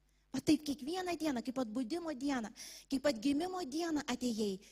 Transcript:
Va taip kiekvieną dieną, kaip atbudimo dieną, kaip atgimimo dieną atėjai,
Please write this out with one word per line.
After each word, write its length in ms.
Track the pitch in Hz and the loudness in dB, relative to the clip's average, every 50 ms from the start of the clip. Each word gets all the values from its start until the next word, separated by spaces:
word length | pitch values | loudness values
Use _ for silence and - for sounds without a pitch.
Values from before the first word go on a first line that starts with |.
| _ _ _ _ _ _ - | _ _ _ _ _ _ -6
Va 60 | 262 | 2
taip 240 | - - 302 294 - | 4 6 4 6 4
kiekvieną 500 | 285 262 - 247 294 359 370 370 349 339 | 0 -4 -4 -4 -4 -2 -2 -2 -2 -2
dieną, 260 | 294 311 302 262 233 - | 0 0 0 0 0 -2
kaip 120 | 262 220 262 | -2 -2 -2
atbudimo 520 | 254 214 214 262 262 214 311 349 339 320 | -2 -2 -2 -2 -2 -2 -2 -2 -2 -4
dieną, 380 | 302 240 277 285 269 247 208 208 - - - - - - - - | -4 -2 0 0 0 0 -2 -6 -8 -12 -16 -16 -16 -18 -6 -2
kaip 160 | 277 262 - | 0 2 2
atgimimo 560 | 294 254 214 202 285 277 285 349 370 370 359 359 | 2 2 2 2 2 2 2 2 0 -2 -4 -4
dieną 380 | 254 262 320 349 330 311 285 | -4 -2 -2 0 2 0 0
atėjai, 560 | - - 247 - 247 247 220 214 214 202 190 190 - - | 0 0 -2 0 0 0 2 2 0 0 -2 -4 -8 -14